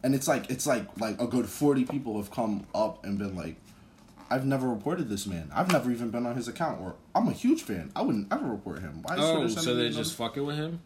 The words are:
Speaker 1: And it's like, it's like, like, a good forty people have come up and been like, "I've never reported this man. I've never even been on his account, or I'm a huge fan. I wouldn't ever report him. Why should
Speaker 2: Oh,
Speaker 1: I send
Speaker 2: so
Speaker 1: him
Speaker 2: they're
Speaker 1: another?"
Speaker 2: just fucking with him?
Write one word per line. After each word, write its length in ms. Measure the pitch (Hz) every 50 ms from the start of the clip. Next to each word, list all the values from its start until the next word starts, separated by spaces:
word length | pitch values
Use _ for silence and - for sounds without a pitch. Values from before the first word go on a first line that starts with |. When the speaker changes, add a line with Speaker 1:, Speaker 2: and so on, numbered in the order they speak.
| -
Speaker 1:
And 100 | 131 139
it's 140 | 135 - -
like, 200 | 139 123 104 -
it's 160 | 123 - -
like, 200 | 143 131 113 - - - -
like, 200 | 110 110 101 -
a 60 | 120
good 200 | 120 - 123 113 101
forty 360 | - - 143 147 139 131 123
people 320 | - 143 139 127 117 107 107
have 120 | 101 -
come 360 | - - 113 107 104 95 - - -
up 300 | 95 110 - - - -
and 120 | 98 101 95
been 180 | 104 95 92
like, 200 | 87 80 82 80 - - - - - - - - - - - - - - -
"I've 160 | 123 131 131
never 240 | 135 139 131 127 127
reported 400 | 117 104 - 143 175 185 151 110
this 160 | 104 98 -
man. 280 | 101 92 85 80 73 73
I've 160 | 107 185 185
never 180 | 175 143 120 123
even 180 | 120 113 120 113
been 160 | 104 120 123
on 80 | 120 123
his 140 | 131 113 120
account, 320 | 113 - 170 151 104 87
or 160 | 92 - - - - - -
I'm 140 | 170 220 156
a 40 |
huge 300 | - - - 247 320 320
fan. 300 | - - 107 90 78 67 -
I 80 | -
wouldn't 300 | 214 285 - 104 98 98
ever 140 | - 294 285 -
report 320 | 110 98 - 101 82 -
him. 220 | 92 80 71 - -
Why 100 | - 170
should 80 | 143 147
Speaker 2:
Oh, 200 | 160 165 156 135
Speaker 1:
I 20 |
send 40 | 117
Speaker 2:
so 180 | 110 101 107 123
Speaker 1:
him 60 | 123
Speaker 2:
they're 100 | 123 120
Speaker 1:
another?" 160 | 117 110 113
Speaker 2:
just 120 | 110 - -
fucking 280 | - 117 113 - 143 143
with 120 | 147 147
him? 240 | 151 151 160 170 170 -